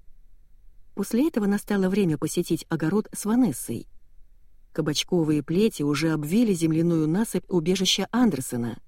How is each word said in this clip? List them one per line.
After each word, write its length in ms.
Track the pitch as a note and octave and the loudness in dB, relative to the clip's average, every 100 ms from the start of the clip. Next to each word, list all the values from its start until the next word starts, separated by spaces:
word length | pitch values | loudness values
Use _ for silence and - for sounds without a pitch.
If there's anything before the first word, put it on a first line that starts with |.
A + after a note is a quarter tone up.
| - - - - - - - - - - | -20 -20 -20 -20 -20 -20 -20 -20 -12 -8
После 320 | G3 A3+ D#4+ | -2 0 0
этого 180 | A#3 G3+ | 0 0
настало 440 | G3+ - G3+ F#3 | 0 0 0 2
время 280 | G3+ F#3 D3+ | 2 2 0
посетить 480 | D#3 - F3 E3 - | -2 -2 -2 -4 -2
огород 380 | D#3+ D#3 G#3 G#3+ | -4 0 -2 -2
с 120 | - G3+ | -6 -2
Ванессой. 640 | A#3+ A#3 B2 - A#2 - - - - - - - - - | 2 2 0 -6 -8 -10 -18 -20 -20 -20 -20 -20 -20 -8
Кабачковые 720 | - D#3 D3 - F3+ D#3 D3+ | -4 -2 -2 0 0 2 0
плети 400 | - E3 A3 - | 0 2 2 2
уже 280 | D3 D3 D#3+ | 0 0 0
обвили 420 | D#3 D3 G3+ A#3 | 0 0 2 2
земляную 540 | F3 D#3+ D#3+ E3+ E3 D3+ | 2 2 2 2 2 2
насыпь 420 | F3+ A3+ F#3 - | 0 0 -4 -2
убежища 580 | F3+ D#3 F#3 F#3 - F#3+ | 0 0 0 2 0 0
Андерсона. 680 | A#3 A#3+ C3+ - B2 A#2 - | 2 2 2 -4 -4 -4 -8